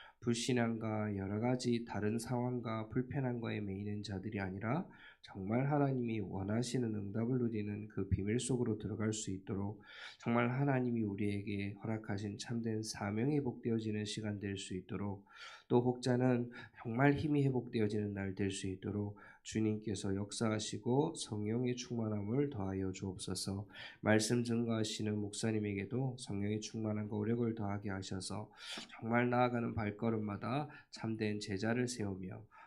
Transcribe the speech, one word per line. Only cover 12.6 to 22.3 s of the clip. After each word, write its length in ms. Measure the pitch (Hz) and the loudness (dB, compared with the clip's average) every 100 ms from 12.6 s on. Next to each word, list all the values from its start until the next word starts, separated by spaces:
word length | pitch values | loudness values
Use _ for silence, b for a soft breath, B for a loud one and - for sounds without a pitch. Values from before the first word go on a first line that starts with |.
| 113 107 | 0 -2
사명이 540 | 110 - 101 107 135 147 | -2 -4 -2 0 2 2
회복되어지는 720 | 123 113 120 113 110 107 104 | 0 -2 0 0 0 -2 -2
시간 340 | - 107 101 | -4 -4 -2
될 180 | 101 98 | -2 -4
수 180 | - 92 | -4 -6
있도록 500 | - 92 101 98 - B B B B | -4 -4 -4 -6 -12 B B B B
또 140 | 123 | 6
혹자는 680 | 127 123 131 123 127 120 120 B B - | 6 2 2 4 6 4 0 B B -10
정말 320 | 120 113 143 | -4 4 6
힘이 300 | 143 151 147 | 6 4 4
회복되어지는 680 | 135 123 - 113 107 107 104 | 4 2 0 2 2 2 0
날 200 | 98 98 | -2 -2
될 160 | 95 98 | 0 0
수 180 | 95 98 | 0 -4
있도록 500 | 92 101 98 104 101 B B - | -4 -2 -2 -2 -6 B B -4
주님께서 720 | 110 110 107 110 95 101 98 | 2 2 2 -2 -4 -2 -2
역사하시고 960 | 101 - 113 107 - 104 120 131 165 - | -2 -2 0 0 -2 -4 0 2 2 0
성령의 600 | - 107 104 117 123 123 | -4 -2 0 0 0 -2
충만함을 720 | - 117 110 104 101 | -4 -2 -2 -2 0